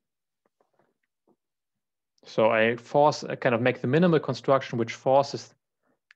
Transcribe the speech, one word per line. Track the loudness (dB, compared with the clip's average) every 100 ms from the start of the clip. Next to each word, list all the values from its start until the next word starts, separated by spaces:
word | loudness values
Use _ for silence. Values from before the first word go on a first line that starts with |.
| _ _ _ _ _ _ _ _ _ _ _ _ _ _ _ _ _ _ _ _ _ _ -10
So | 0 2
I | 2 0 -2
force, | -4 2 2 0 -8
I | -4
kind | -2 0
of |
make | 0 -2
the | -2
minimal | 2 2 2
construction | -2 -6 0 0 0 -6
which | -6
forces, | -4 0 2 2 -6 -14 _ _ _ _ _ _